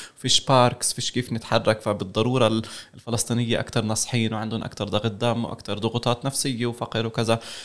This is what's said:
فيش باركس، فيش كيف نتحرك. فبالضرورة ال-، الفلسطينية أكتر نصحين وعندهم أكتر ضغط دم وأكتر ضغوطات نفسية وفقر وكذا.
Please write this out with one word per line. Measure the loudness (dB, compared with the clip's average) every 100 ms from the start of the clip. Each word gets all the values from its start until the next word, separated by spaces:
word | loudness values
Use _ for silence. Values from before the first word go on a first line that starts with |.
| -16 -6
فيش | 2 2 6
باركس، | 6 6 4 -2
فيش | -2 -4
كيف | -4 -4
نتحرك. | -6 0 2 4 2
فبالضرورة | 0 -2 -2 0 2 4 4
ال-، | 2 -2 -10 -16
الفلسطينية | -16 -6 -2 0 0 0 0
أكتر | 0 -2 0
نصحين | -2 0 0 0
وعندهم | -2 -4 -4
أكتر | -6 -6 -2
ضغط | 0 0
دم | 0 0 0 -2
وأكتر | -8 -8 -2
ضغوطات | -2 0 0 0 -2
نفسية | -2 -2 -2 -4
وفقر | -4 -4 -2 -2
وكذا. | -2 0 0 -2 -14